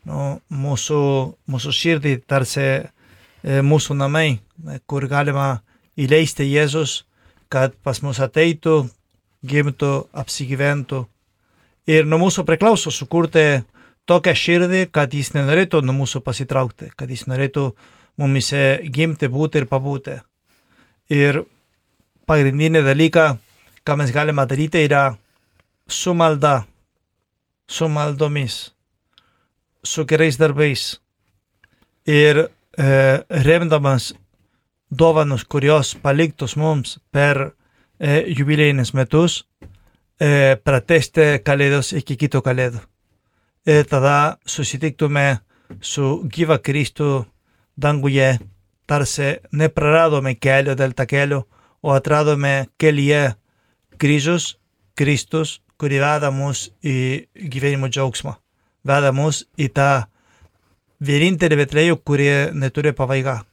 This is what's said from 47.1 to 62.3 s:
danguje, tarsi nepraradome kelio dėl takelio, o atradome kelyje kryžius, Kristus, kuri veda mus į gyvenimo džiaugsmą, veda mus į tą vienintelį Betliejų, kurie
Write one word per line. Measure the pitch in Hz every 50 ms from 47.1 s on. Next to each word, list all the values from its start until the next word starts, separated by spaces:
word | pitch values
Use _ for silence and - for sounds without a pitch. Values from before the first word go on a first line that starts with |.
| 139 131 113 _ _ _ _ _ _ _ _ _ _
danguje, | - 139 147 147 143 135 143 135 139 135 131 127 113 - - _ _ _ _ _ _ _ -
tarsi | 147 143 139 - - - 143 139 - - _ -
nepraradome | - 147 156 151 - 160 147 147 156 165 165 160 151 139 135 135 127
kelio | _ - 135 135 139 139 143 135
dėl | 131 135 131 123
takelio, | - 131 - 143 139 143 143 143 135 - _ _ _ _ _ _ _ -
o | 151 139
atradome | 135 - 143 147 151 151 151 151 143 143 139 139 135 131 - _
kelyje | _ 156 156 147 143 139 143 147 147 143 127 101 _ _ _ _ _ _ _ _ _ _ _ _ -
kryžius, | 156 139 147 147 135 160 175 170 - - - _ _ _ _ _ _ _ _
Kristus, | - 143 143 143 120 - _ - 160 156 151 - - _ _ _
kuri | _ 143 143 139 135
veda | 139 143 151 147 147 139
mus | 135 139 139 139 135 - - - _
į | _ - 151 131 127 127 127 131 - - _ _
gyvenimo | - 202 147 127 135 135 143 139 139 135 127
džiaugsmą, | 120 139 135 131 - - - 143 117 _ _ _ _ _ _ _ _ _ _
veda | 135 139 143 143 139
mus | 131 139 147 156 151 - - _ _
į | - 147 123
tą | - 143 139 143 139 131 104 _ _ _ _ _ _ _ _ _ _ _ _ _ _ _ _ _ _ _
vienintelį | 143 139 143 143 160 180 190 156 180 165 151 143
Betliejų, | 143 135 - 151 165 170 165 -
kurie | _ - 143 139 143 143